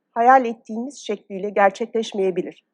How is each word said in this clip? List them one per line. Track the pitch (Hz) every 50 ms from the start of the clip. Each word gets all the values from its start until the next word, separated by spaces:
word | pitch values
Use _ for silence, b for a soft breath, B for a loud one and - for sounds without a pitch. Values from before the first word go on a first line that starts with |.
| _ _
hayal | - 233 233 240 262 269 254
ettiğimiz | 233 233 - _ - 220 226 240 277 277 -
şekliyle | - - 208 196 _ - 202 190 185 208
gerçekleşmeyebilir. | 196 208 202 196 196 - 240 226 - 226 226 - - 208 190 190 175 180 175 - 156 _ _ _